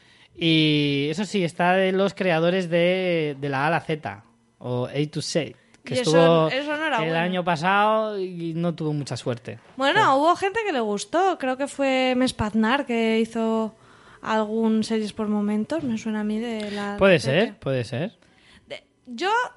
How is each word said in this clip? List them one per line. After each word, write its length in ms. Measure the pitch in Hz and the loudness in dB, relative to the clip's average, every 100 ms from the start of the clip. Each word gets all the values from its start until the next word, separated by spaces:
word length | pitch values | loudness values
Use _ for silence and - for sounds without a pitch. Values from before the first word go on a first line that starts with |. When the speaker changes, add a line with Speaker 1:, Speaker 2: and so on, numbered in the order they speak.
| _ _ _ - | _ _ _ -4
Speaker 1:
Y 720 | 170 160 156 147 147 143 143 | 2 4 4 2 2 0 -2
eso 140 | 160 | -4
sí, 200 | 196 208 | -2 -2
está 300 | 170 - 175 | -2 0 2
de 180 | 190 190 | 4 2
los 220 | 190 196 | 2 0
creadores 560 | 190 185 160 170 185 175 | 0 0 2 2 0 0
de, 680 | 170 175 185 185 170 151 139 | 2 2 2 0 0 -2 -4
de 80 | 143 | -4
La 160 | 135 | 0
A 20 | 147 | 0
a 40 | |
la 100 | 165 | 0
Z, 440 | - 156 120 101 - _ _ _ | -2 -6 -6 -10 -16 _ _ _
o 280 | 123 123 123 | -6 -4 -4
A 240 | 139 151 | -2 -4
to 100 | 151 | -4
Z, 300 | - 170 131 - _ _ | -4 -4 -4 -10 _ _
que 100 | - | -6
Speaker 2:
Y 40 | 247 | -2
Speaker 1:
estuvo 500 | 220 160 165 165 160 | 4 6 6 6 4
Speaker 2:
eso, 0 | |
eso 260 | 254 294 302 | 0 -4 -4
no 100 | 311 | -2
era 120 | 247 | -2
Speaker 1:
el 60 | |
Speaker 2:
bueno. 140 | 160 165 | 0 0
Speaker 1:
año 260 | 175 185 | 0 -2
pasado 720 | 180 165 175 202 214 220 220 208 | -2 0 2 2 2 2 -2 -4
y 320 | 185 180 165 | -6 -6 -6
no 200 | 160 170 | -2 -2
tuvo 180 | 165 156 | -2 -4
mucha 240 | 151 139 123 | -4 -4 -6
suerte. 420 | - 120 - 110 - - | -4 -6 -8 -16 -16 -2
Speaker 2:
Bueno, 240 | 269 359 | 0 4
Speaker 1:
Sí. 60 | 311 269 | 4 4
Speaker 2:
hubo 160 | 311 349 | 4 2
gente 240 | 392 403 415 | 0 -2 -2
que 60 | |
le 80 | 285 | -2
gustó. 580 | 220 202 - 320 381 330 | -2 -4 -2 0 2 0
Creo 180 | 262 262 | -4 -4
que 100 | 277 | -4
fue 460 | - 269 262 254 254 | -2 0 2 2 2
Mespaznar 680 | 254 - 214 220 220 277 269 | 0 0 -2 2 2 0 0
que 340 | 233 226 226 | 0 2 2
hizo 540 | 226 226 226 220 220 220 - - - - | 0 -2 -2 0 -2 -8 -20 -20 -20 -14
algún 600 | - 220 214 220 220 220 | -2 -2 0 0 2 2
Series 280 | 214 226 214 | 0 -2 -4
por 160 | - 214 | -4 -2
Momentos, 540 | 208 208 214 214 311 | 0 0 -2 -2 -4
me 140 | 285 226 | -2 -4
suena 220 | 220 214 | -4 -4
a 40 | |
mí 140 | 214 214 | -2 -4
de 320 | 240 220 208 | -4 -6 -6
la 260 | 208 202 202 | -6 -6 2
Speaker 1:
Puede 200 | 196 165 | 4 4
Speaker 2:
Z. 120 | 127 | 4
Speaker 1:
ser, 220 | 147 233 311 | 2 0 -2
puede 260 | - 131 | -4 -4
ser. 340 | 117 120 170 - _ _ _ - _ | -4 -4 -6 -8 _ _ _ -20 _
Speaker 2:
De... 160 | - _ _ - | -18 _ _ -16
Yo 240 | 233 359 453 - | -6 -2 0 -2